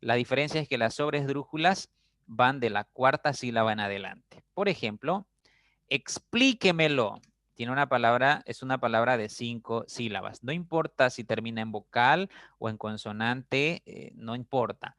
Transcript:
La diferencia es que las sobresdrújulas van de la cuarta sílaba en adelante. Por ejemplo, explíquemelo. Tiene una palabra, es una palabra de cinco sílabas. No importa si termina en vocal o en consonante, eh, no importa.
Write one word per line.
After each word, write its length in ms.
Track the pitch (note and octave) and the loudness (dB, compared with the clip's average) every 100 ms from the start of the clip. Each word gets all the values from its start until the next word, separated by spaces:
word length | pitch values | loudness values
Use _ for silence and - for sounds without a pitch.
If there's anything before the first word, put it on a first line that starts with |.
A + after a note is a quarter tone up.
La 140 | - | 2
diferencia 460 | A#2+ B2 C3 D3 D#3 | 0 2 0 0 -2
es 80 | D3 | -2
que 100 | B2+ | 0
las 160 | A2+ | 0
sobresdrújulas 960 | - D3 D3 C#3 C#3 C#3 D#3 E3 F#3+ - _ _ _ _ | 0 -2 -2 -2 -4 -6 0 2 0 -4 _ _ _ _
van 340 | A2+ B2+ C#3 | 2 2 4
de 100 | A#2+ | 0
la 140 | G#2 | -2
cuarta 480 | G2+ - B2+ D3 D3+ | -6 2 2 4 0
sílaba 400 | C#3 B2 A#2 A2 | -2 -2 2 2
en 80 | G#2+ | 2
adelante. 600 | G#2 G2 F#2+ G2 _ - _ | -2 -4 -8 -14 _ -20 _
Por 140 | - G3+ | -4 -2
ejemplo, 580 | E3+ A#2 G#2+ C3+ F#3+ G3+ _ _ _ _ _ _ | -2 -4 -6 -4 -4 -6 _ _ _ _ _ _
explíquemelo. 1300 | C3+ - - _ A#3 C4+ A#3 F#3+ E3+ D#3 C#3+ A2 G#2 _ _ _ | -4 -4 -12 _ 4 4 4 2 4 4 4 0 -2 _ _ _
Tiene 180 | _ A#2+ | _ -4
una 160 | C3 C#3 | -2 2
palabra, 540 | B2+ A#2 A#2+ C3 D3 - | 4 4 4 4 2 -2
es 160 | A#2 | -12
una 160 | C3 C3 | -4 -2
palabra 380 | B2+ A2+ A#2 B2+ | 0 2 2 2
de 120 | G#2 | 0
cinco 560 | - A#2+ A#2+ - A#2 - | -6 -8 -8 -4 -6 -6
sílabas. 560 | - A#2 G2+ G2+ G#2 | -8 -6 -6 -8 -10
No 100 | A#2 | -8
importa 580 | E3 F3 E3 D#3+ _ B2+ | -8 -2 -2 -2 _ 2
si 120 | - | 2
termina 380 | A2+ A2 A2+ A2+ | -4 -4 -2 -6
en 100 | A2 | -6
vocal 580 | G#2 - - A#2+ D#3 F#3+ - - _ | -8 -6 2 4 4 2 -10 -20 _
o 100 | A2+ | -6
en 80 | G#2+ | -6
consonante, 1040 | A2 G#2+ - G#2+ A2+ B2+ B2+ C3+ D3 E3+ - | -8 -8 -8 -4 -2 -2 -2 0 0 -2 -10
eh, 240 | - - | -16 -16
no 200 | - A2+ | -14 -10
importa. 600 | A#2+ B2 C3+ A2+ G#2 - | -10 -4 -2 0 -4 -12